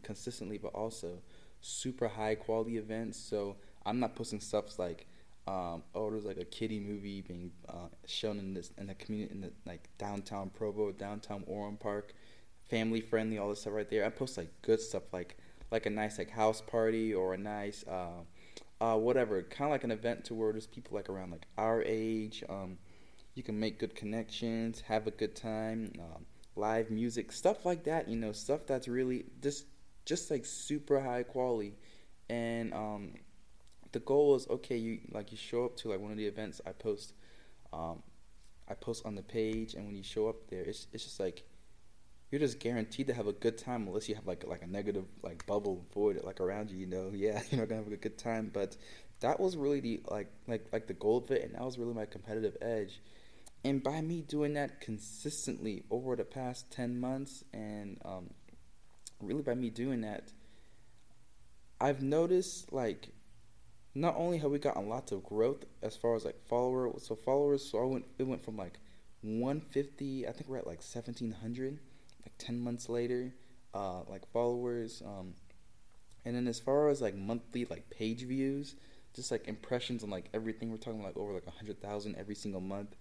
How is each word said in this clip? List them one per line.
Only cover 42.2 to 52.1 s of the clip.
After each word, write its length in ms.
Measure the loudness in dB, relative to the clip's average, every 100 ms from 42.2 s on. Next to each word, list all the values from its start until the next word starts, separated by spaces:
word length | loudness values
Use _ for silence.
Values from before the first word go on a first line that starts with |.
| -4
you're 100 | 4
just 200 | 4 4
guaranteed 480 | 2 2 0 0 2
to 60 |
have 140 | 4 2
a 40 |
good 260 | 4 2 2
time 300 | -2 -2 0
unless 220 | 0 0
you 60 | -2
have, 120 | -2
like, 180 | -2 -2
like, 180 | -6
a 40 | -2
negative, 380 | 0 2 0 -2 -6
like, 220 | -8 -8 2
bubble 400 | 2 4 0 -2
void, 280 | 4 6 6 0
like, 160 | 0
around 300 | 2 2 -2
you, 60 | -4
you 100 | -2
know? 220 | -2 -2
<laughs> 20 |
Yeah, 280 | 2 4 4 2
you're 120 | 2
not 80 | 2
gonna 140 | 0
have 80 | -2
a 40 | -2
good 220 | -4 -2
time, 340 | 0 2 2
but 220 | 0 0 -2 -14 -14 -14 0
that 180 | 2 6
was 160 | 4 4
really 240 | 4 4
the, 220 | 2 -2 -2
like, 200 | -2 -4 -8 -2
like, 220 | -2 0
like, 140 | -2 -2
the 60 |
goal 260 | 2 6 6
of 120 | 6
it, 120 | 2 2
and 100 | -2
that 60 |
was 140 | -4 -2
really 160 | -2
my 120 | -2
competitive 520 | -4